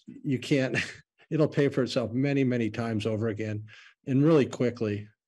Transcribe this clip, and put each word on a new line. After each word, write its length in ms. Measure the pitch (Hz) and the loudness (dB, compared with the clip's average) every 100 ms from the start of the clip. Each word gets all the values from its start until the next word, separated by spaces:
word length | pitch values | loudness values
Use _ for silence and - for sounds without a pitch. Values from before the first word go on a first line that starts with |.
| - | -14
you 320 | - 151 123 | -10 -4 -2
can't, 380 | - 143 131 110 - - | 0 0 0 -2 -4 -8
<laughs> 260 | - _ - | -20 _ -6
it'll 180 | 156 147 | 0 0
pay 200 | 151 143 | 2 0
for 140 | 135 | 2
itself 300 | 120 - 107 | -2 -2 -2
many, 320 | 120 143 139 | -2 0 2
many 260 | 131 123 113 | 2 2 -2
times 360 | 107 117 110 113 | -4 -4 -2 -2
over 220 | 107 113 | -2 -2
again 360 | 107 110 107 107 - - _ - | -2 -4 -6 -10 -18 -20 _ -2
and 180 | 131 | 2
really 220 | 147 160 120 | 6 6 4
quickly. 640 | - 123 117 107 104 104 _ | 0 -2 0 -2 -4 -8 _